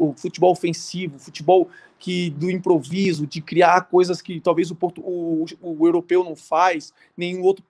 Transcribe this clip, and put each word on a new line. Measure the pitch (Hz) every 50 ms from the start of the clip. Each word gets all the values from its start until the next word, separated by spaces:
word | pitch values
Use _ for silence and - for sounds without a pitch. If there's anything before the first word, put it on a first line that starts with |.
| 165
o | 151 135
futebol | - - 170 - - 170 180 180
ofensivo, | 170 - 175 165 - - - - 175 185 175 139
o | -
futebol | - - - - 160 151 185 185 170 - - - - _ _ _
que, | - 180 180 175 180 170
do | 147 139 156 180
improviso, | 185 185 180 202 180 156 131 135 165 190 196 190 170 143 151
de | 139 - 165 151
criar | - - 165 175 170 175 180 175
coisas | - - 180 180 175 180 160 -
que | - 180 160
talvez | - 180 170 165 180 165
o | 175
portu-, | 165 - 175 165 - 156
o, | 190 180 175 170 165 165 156 160 165 165 -
o | - 175 165 151 156
europeu | 170 170 170 165 - 175 180 185
não | 175 156
faz, | - - - 165 156 180 185 175 156 - - _ _ _ _ _
nenhum | - 175 175 180 185 180
outro, | 185 196 190 -